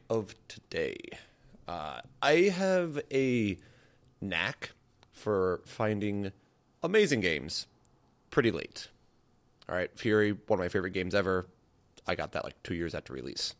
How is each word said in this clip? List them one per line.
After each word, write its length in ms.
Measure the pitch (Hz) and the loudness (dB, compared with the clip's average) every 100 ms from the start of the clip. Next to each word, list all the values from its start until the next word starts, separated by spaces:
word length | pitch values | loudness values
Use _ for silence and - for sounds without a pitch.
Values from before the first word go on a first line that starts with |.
| - | -2
of 260 | 113 101 - - | -2 -2 -12 -18
today. 480 | - - 85 71 50 - - - _ - - - | -20 -8 -2 -2 -4 -12 -16 -20 _ -20 -18 -10
Uh, 320 | 85 76 60 - - | -8 -8 -10 -14 0
I 120 | 139 160 | 4 6
have 540 | 196 180 190 185 175 143 - | 6 4 2 2 0 -4 -2
a 460 | 135 131 123 104 90 - - _ _ _ - | 0 2 2 2 -2 -10 -20 _ _ _ -10
knack 480 | 98 82 98 - - - _ _ _ | -4 0 0 -4 -12 -16 _ _ _
for 480 | - - 101 92 87 - | -10 -2 2 2 0 -6
finding 640 | - 110 104 104 101 98 - _ _ _ - | -2 0 0 -2 -2 -4 -8 _ _ _ -8
amazing 380 | 165 214 202 127 | 0 4 4 4
games 460 | 90 76 73 - - _ _ _ _ _ - | 2 0 -4 -8 -10 _ _ _ _ _ -4
pretty 220 | - 117 | 2 2
late. 360 | 85 - - - _ _ _ _ _ _ _ - | 2 -6 -12 -16 _ _ _ _ _ _ _ -6
All 60 | |
right, 160 | 90 90 - | -2 -2 -2
Fury, 380 | 117 107 104 98 - | 2 4 4 2 0
one 140 | 101 | 0
of 40 | |
my 40 | 90 | 2
favorite 240 | 98 90 | 0 -2
games 240 | 92 90 101 | -2 0 2
ever. 320 | 95 92 90 _ _ _ _ - - | 2 0 -2 _ _ _ _ -14 -4
I 80 | |
got 180 | 87 76 | -4 -2
that, 120 | - | -4
like, 180 | - - | -6 -8
two 140 | - 85 | -6 -4
years 180 | 82 | -4
after 180 | 78 - | -6 -8
release. 440 | 67 62 - - | -10 -8 -6 -6